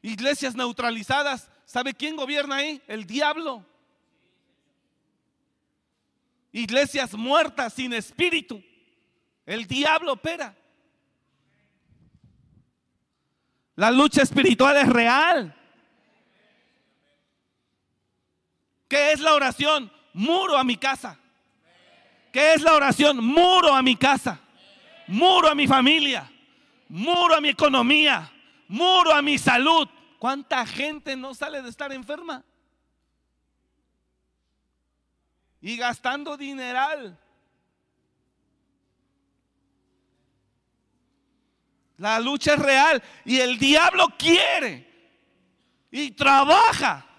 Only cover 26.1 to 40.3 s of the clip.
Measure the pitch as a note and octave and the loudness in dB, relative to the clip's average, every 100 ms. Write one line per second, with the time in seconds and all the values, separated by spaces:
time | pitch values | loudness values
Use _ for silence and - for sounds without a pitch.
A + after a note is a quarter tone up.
26.1 | A#3 C#3 _ _ _ _ _ _ D#3 C4 | -6 -10 _ _ _ _ _ _ -8 -2
27.1 | F4 F4 D#4+ D4 - D4 C4 A#3+ D4+ D4+ | 0 2 2 0 0 0 2 2 2 2
28.1 | A#3 D#3+ _ _ _ _ G#3 F4+ F#4 E4+ | 0 -6 _ _ _ _ -2 2 4 4
29.1 | D4 C#4+ C#4 - A#3+ C#4 E4 C#4+ _ _ | 2 2 -2 0 2 2 2 0 _ _
30.1 | _ A#3+ C#4 - C4 A3+ - C#4+ D4+ - | _ -8 -8 -6 -6 -6 -8 -8 -10 -12
31.1 | C4 C4 C4 D4 D4 B3 - C#4+ C4 A3 | -12 -12 -14 -12 -12 -14 -14 -14 -14 -14
32.1 | D4 E4+ C4 _ _ _ _ _ _ _ | -14 -12 -16 _ _ _ _ _ _ _
33.1 | _ _ _ _ _ _ _ _ _ _ | _ _ _ _ _ _ _ _ _ _
34.1 | _ _ _ _ _ _ _ _ _ _ | _ _ _ _ _ _ _ _ _ _
35.1 | _ _ _ _ _ F3 A#3 A#3+ A#3 B3 | _ _ _ _ _ -14 -8 -6 -6 -8
36.1 | C#4 D4 C#4+ C#4 C4+ B3+ B3 C#4 D4+ A3 | -8 -10 -14 -14 -12 -8 -6 -4 -6 -12
37.1 | E3+ _ _ _ _ _ _ _ _ _ | -20 _ _ _ _ _ _ _ _ _
38.1 | _ _ _ _ _ _ _ _ _ _ | _ _ _ _ _ _ _ _ _ _
39.1 | _ _ _ _ _ _ _ _ _ _ | _ _ _ _ _ _ _ _ _ _
40.1 | _ _ | _ _